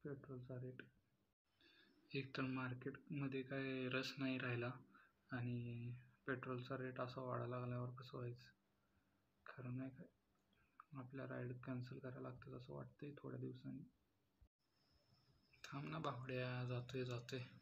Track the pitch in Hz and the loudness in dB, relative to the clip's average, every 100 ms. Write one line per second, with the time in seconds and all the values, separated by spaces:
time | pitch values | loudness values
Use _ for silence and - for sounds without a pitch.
0 | 151 131 123 131 127 127 127 127 - - | -2 -4 -4 -6 -2 -2 -4 -6 -10 -12
1 | _ _ _ _ _ _ - - - - | _ _ _ _ _ _ -20 -20 -20 -20
2 | - 139 127 - 131 131 127 123 139 - | -2 0 0 2 4 4 2 0 -2 -4
3 | - 147 139 135 127 135 135 131 127 131 | -2 0 2 2 2 2 2 2 4 4
4 | 135 - 135 127 131 120 120 127 - - | 2 2 2 4 4 4 2 0 -8 -20
5 | - _ _ 127 120 120 120 120 120 123 | -20 _ _ 0 2 2 0 -2 -2 -4
6 | - - - 123 131 127 123 131 127 127 | -8 -8 0 0 2 0 0 0 0 0
7 | 127 - 127 123 120 123 123 123 123 123 | 0 0 0 2 2 2 2 2 0 -2
8 | 123 135 123 123 - - _ _ _ _ | -6 -2 -2 -2 -10 -20 _ _ _ _
9 | _ _ _ _ - - 127 127 131 127 | _ _ _ _ -14 -6 -2 0 0 -4
10 | - _ _ _ _ - - _ - 143 | -14 _ _ _ _ -20 -20 _ -10 -6
11 | 123 135 127 127 123 127 - 127 123 131 | -4 -2 -2 0 0 0 0 0 0 -4
12 | 131 131 127 123 135 131 127 143 131 - | -4 -2 -4 -4 -6 -8 -6 -6 -6 -6
13 | 147 143 135 127 127 127 135 135 - _ | -8 -4 -4 -2 -2 -2 -4 -6 -8 _
14 | _ _ _ _ - _ _ _ _ - | _ _ _ _ -20 _ _ _ _ -20
15 | _ - - - _ - - 139 151 160 | _ -20 -20 -20 _ -14 -6 -4 -2 0
16 | 147 123 127 127 127 127 127 123 123 131 | 0 0 0 2 4 2 4 2 2 2
17 | 123 123 - 131 123 - | 2 0 0 -2 -2 -10